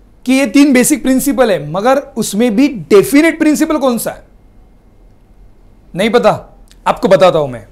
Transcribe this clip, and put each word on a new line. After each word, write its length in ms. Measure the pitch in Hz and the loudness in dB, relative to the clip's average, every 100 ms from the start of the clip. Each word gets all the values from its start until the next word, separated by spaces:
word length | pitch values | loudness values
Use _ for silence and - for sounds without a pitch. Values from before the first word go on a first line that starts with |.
| _ _ - | _ _ -4
कि 80 | |
ये 120 | 262 269 | -2 0
तीन 280 | 277 294 | 2 4
बेसिक 300 | 247 240 277 | 4 2 0
प्रिंसिपल 480 | 254 262 285 262 240 | 0 -2 -2 0 0
है, 200 | 165 147 | -2 -4
मगर 260 | 175 233 277 | -4 0 -2
उसमें 580 | 277 233 - 202 247 202 | -2 -8 -6 -2 -2 0
भी 120 | 294 | 0
डेफिनेट 720 | 240 151 202 190 285 330 320 | -2 0 2 4 2 2 0
प्रिंसिपल 380 | 302 294 311 302 | -2 0 -2 -2
कौन 200 | 262 233 | -2 -4
सा 140 | 156 | -8
है? 120 | 104 - _ _ _ - _ _ _ - _ _ _ - - - _ _ 165 | -12 -20 _ _ _ -20 _ _ _ -20 _ _ _ -20 -20 -20 _ _ -4
नहीं 140 | 220 | 0
पता, 480 | 233 214 165 - - - - - | 2 2 0 -6 -20 -20 -10 -6
आपको 200 | - 190 | -2 2
बताता 320 | 185 185 160 | 4 4 2
हूं 80 | 139 | -4
मैं। 200 | 120 104 | -8 -18